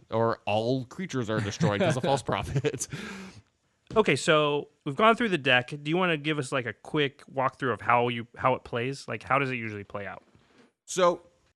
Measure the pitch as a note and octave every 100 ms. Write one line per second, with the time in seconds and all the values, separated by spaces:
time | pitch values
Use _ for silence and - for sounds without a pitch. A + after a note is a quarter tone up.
0 | - A2+ A2+ - - G#2+ A#2 C3+ A#2 -
1 | F#3 C3 A2 A2 G#2+ - C3 G2+ F3+ C3
2 | - C#3 - G2+ - C3+ D3 C3 - -
3 | G#3 G3 F#3+ - - _ _ _ - A3
4 | G#3+ C#3 - D3+ D3 D3 - _ D3+ C3+
5 | G#3+ A3+ A#3 E3+ C3 B2 B2 D3 D3 E3+
6 | F3+ D#3 D3 D3 C3 C#3 A#2 - - D#3
7 | C#3 - - C3 C3 - C3 G#2 A#2 A#2+
8 | B2 A#2+ A#2 - B2 B2 - A#2+ B2 C#3
9 | - A#2 - C3+ C3+ B2 A2+ G#2 G2 G#2
10 | F#2+ F#2 - _ _ _ _ _ - F3+
11 | F3 F3 _ _ _